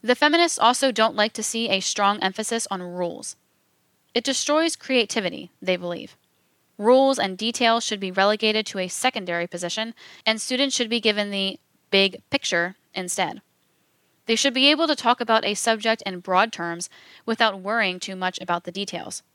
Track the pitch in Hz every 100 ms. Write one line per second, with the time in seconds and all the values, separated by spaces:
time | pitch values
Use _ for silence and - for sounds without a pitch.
0 | 220 247 294 330 339 - 226 247 269 226
1 | 220 196 214 - 214 226 226 190 - -
2 | 202 208 190 185 214 226 - 190 180 180
3 | 175 - - - _ _ _ _ _ _
4 | _ 240 247 262 - 302 330 - - 262
5 | 214 - 185 - 175 _ 185 180 175 170
6 | - - _ _ _ _ _ _ 208 254
7 | 269 269 196 185 220 233 233 226 - 214
8 | 190 185 196 214 220 214 214 196 185 -
9 | 254 240 175 170 170 175 175 190 226 226
10 | - - - 220 - 254 277 254 233 233
11 | 214 208 202 196 190 - _ _ _ 196
12 | 196 185 _ 277 - 175 175 190 _ -
13 | 180 - 175 - _ _ _ _ _ _
14 | _ _ - 226 277 254 277 302 320 294
15 | 233 240 226 220 - 208 - 220 220 226
16 | - 180 180 185 220 - 170 170 - -
17 | - - - 226 226 196 185 226 202 180
18 | - 185 185 - 190 175 - 180 196 180
19 | - - _